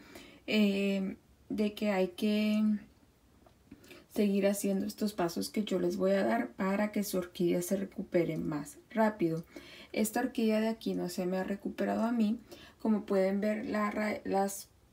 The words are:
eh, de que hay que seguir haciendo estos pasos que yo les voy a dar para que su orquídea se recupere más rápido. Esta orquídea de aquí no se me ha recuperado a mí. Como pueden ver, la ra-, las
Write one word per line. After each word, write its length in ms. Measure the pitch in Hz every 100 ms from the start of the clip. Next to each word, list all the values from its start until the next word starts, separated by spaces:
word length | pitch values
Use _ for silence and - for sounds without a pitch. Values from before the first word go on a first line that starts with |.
| - - - - -
eh, 720 | 214 202 196 196 196 190 - - - -
de 260 | 202 208
que 160 | 208 208
hay 180 | 190 185
que 540 | - 214 208 214 214 214 208 - _ _ _ _ _ - _ _ - - - -
seguir 320 | - 208 196 196
haciendo 380 | 202 202 196
estos 280 | 208 - 208
pasos 360 | - - 202 196
que 160 | 220
yo 140 | 202 185
les 180 | 175 196
voy 160 | 190
a 120 | 196
dar 240 | 220 233 254
para 400 | - 190 202 214
que 120 | 214
su 140 | 196 185
orquídea 440 | 175 - 175 180
se 140 | 175 196
recupere 600 | 196 - 185 175 160 160
más 420 | 170 147 - - -
rápido. 540 | 214 214 214 170 165 - - - - -
Esta 280 | - 214 -
orquídea 400 | 247 - 220 214
de 80 | 220
aquí 260 | 226 196
no 140 | 180 175
se 160 | 190 180
me 120 | 185
ha 60 |
recuperado 580 | 190 196 - 208 196 208
a 100 | 226
mí. 280 | 240 214 226 - - - -
Como 260 | 226 208 -
pueden 340 | 196 190 202
ver, 240 | 214 214
la 260 | - 214 208
ra-, 300 | 214 214 -
las 440 | 190 190 196 - - _ _